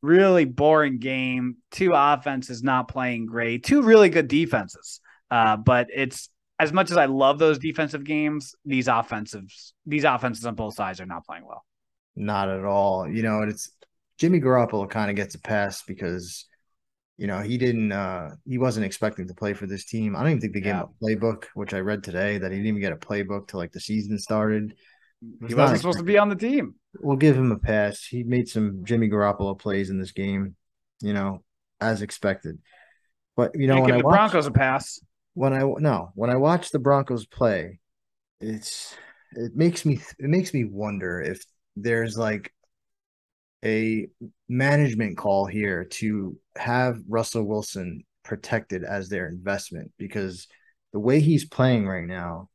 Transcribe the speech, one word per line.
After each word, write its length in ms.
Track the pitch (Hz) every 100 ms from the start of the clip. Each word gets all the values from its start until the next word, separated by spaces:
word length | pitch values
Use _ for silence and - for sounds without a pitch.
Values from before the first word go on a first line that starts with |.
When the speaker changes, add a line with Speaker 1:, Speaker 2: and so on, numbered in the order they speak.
Speaker 1:
Really 440 | 143 175 196 180 139
boring 520 | 123 147 156 147 127
game. 580 | 127 131 127 127 127 120 _
Two 220 | - 185
offenses 680 | 156 143 147 139 135 127 120
not 260 | 131 127 123
playing 380 | 131 127 117 113
great. 380 | 117 117 120
Two 180 | - 285
really 260 | 226 220 196
good 200 | 160 143
defenses. 720 | 143 165 113 95 - - - _ _ _
Uh, 260 | 120 113 107
but 300 | 117 123 120
it's, 340 | - 135 - - _ _ _
as 140 | 156
much 180 | 180 185
as 60 | 170
I 80 |
love 340 | 139 135 135 147
those 200 | 160 143
defensive 440 | 156 156 151 151
games, 520 | 139 151 151 151 135 -
these 240 | 147 135 123
offensives, 840 | 117 113 110 107 104 95 - - _ -
these 180 | 147
offenses 400 | 147 123 127 110 117
on 80 | 110
both 180 | 110
sides 260 | 104 98 92
are 60 | 92
not 180 | 85 -
playing 180 | 85 82
well. 180 | - _ _ _ _ _ -
Speaker 2:
Not 320 | 101 104 98
at 160 | 95
all. 420 | 98 101 98 92 85
You 140 | 107
know, 200 | 113 107
and 80 | 107
it's, 200 | 107 - _ _ _ _ _
Jimmy 220 | 165 180
Garoppolo 500 | 131 127 117 107 98
kinda 220 | 113 104
gets 200 | 101 98
a 60 | -
pass 420 | - 107 101 95 -
because, 600 | 95 90 90 87 - - _ _ _ _ _ _ -
you 80 | 98
know, 140 | 95
he 180 | 104 123
didn't, 340 | 127 117 107
uh, 380 | 101 95 92 78 - -
he 100 | 127
wasn't 280 | 131 110 98
expecting 420 | - 107 - 90
to 60 |
play 180 | 90 104
for 140 | 98 98
this 180 | 98
team. 320 | - 110 107 95
I 40 |
don't 100 | 139
even 100 | 143
think 140 | 110
they 60 | 101
gave 140 | 98
him 140 | 101 - _
Speaker 1:
Yeah. 80 | 110
Speaker 2:
a 80 | 107
playbook, 280 | 113 107 -
which 200 | - 101
I 60 | 98
read 220 | 95 107
today 360 | 101 87 101 101
that 120 | 92
he 60 | 98
didn't 100 | 107
even 120 | 104
get 120 | 98
a 40 | 80
playbook 520 | - 104 98 101 98
till, 120 | 95
like, 120 | 87
the 80 | 90
season 380 | - 107 104 107
started. 560 | - 107 107 107 107 - _ _ _ _
Speaker 1:
He 240 | 113 -
Speaker 2:
Was 100 | 117
Speaker 1:
wasn't 20 | 117
Speaker 2:
not 80 | 139
Speaker 1:
supposed 160 | 120
to 60 | 170
Speaker 2:
expected. 180 | 180 170
Speaker 1:
be 120 | 202
on 100 | 208
the 60 | 196
team. 380 | 233 285 175 - _ -
Speaker 2:
We'll 180 | 143 135
give 200 | 151 131
him 160 | 127
a 60 | 104
pass. 460 | 110 107 104 101
He 180 | - 123
made 240 | 117 123 117
some 360 | 110 107 95
Jimmy 240 | 90 117 110
Garoppolo 500 | 104 101 101 98 98
plays 320 | 107 98 95
in 80 | 95
this 140 | 92
game, 440 | - 98 98 95 - _ _ _ _
you 120 | 104
know, 320 | 101 98 95 _ _ _ _
as 220 | 107 107
expected. 560 | 101 - 101 95 80 82 _ _ _ _ _ _ _ -
But, 160 | 123
you 120 | - 135
know, 80 |
Speaker 1:
Can't 80 | 135
Speaker 2:
when 60 | 127
Speaker 1:
give 60 | 123
Speaker 2:
I 20 |
Speaker 1:
the 40 | 120
Speaker 2:
watch 80 | -
Speaker 1:
Broncos 300 | 214 170 143
a 40 |
pass. 500 | 117 135 135 - - _ _ _
Speaker 2:
when 180 | - 135
I, 80 | 135
no, 500 | 135 - 151 107 87
when 160 | 95 117
I 60 | 127
watch 340 | 147 170 -
the 80 | 147
Broncos 480 | 127 139 139 120 110
play, 520 | - 120 95 85 92 _ _ _ _ _ _
it's, 540 | 110 156 - - - - - _ _
it 220 | - 120
makes 300 | 123 170 170
me, 160 | 156 135 - -
it 100 | 135
makes 240 | 175 185
me 120 | 139
wonder 560 | 110 98 107 101 92 87
if 240 | 76 - - _ _ -
there's, 400 | 110 117 113 107
like, 340 | 110 104 - _ _ _ _ _ _ _ _ _ _ _
a 440 | 113 110 113 110 - _ 120 _ _
management 680 | 123 139 147 143 110 107 85
call 260 | 104 98 98
here 380 | 104 104 90
to 520 | 90 - 110 104 95 76 _ -
have 420 | 120 120 127 117 95
Russell 360 | 113 110 117
Wilson 600 | 104 107 107 101 90 - - _
protected 600 | - 101 - 113 110 95
as 240 | 87 101 92
their 200 | 98 87
investment, 640 | 87 92 98 - 85 - _
because 500 | 95 107 95 92 - _ _ _ _
the 60 | 107
way 220 | 110 147
he's 240 | 151 151
playing 420 | - - 131 120 98
right 200 | 92 85
now 420 | 92 87 82 101